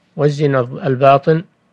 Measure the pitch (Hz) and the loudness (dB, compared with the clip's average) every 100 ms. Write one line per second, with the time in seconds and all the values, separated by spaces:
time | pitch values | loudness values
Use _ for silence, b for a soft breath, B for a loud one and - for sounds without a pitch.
0 | _ - 151 143 151 135 123 139 160 127 | _ -4 -4 -2 -2 -2 -4 -6 -6 0
1 | 139 139 - 160 180 _ _ | 4 4 2 -2 -4 _ _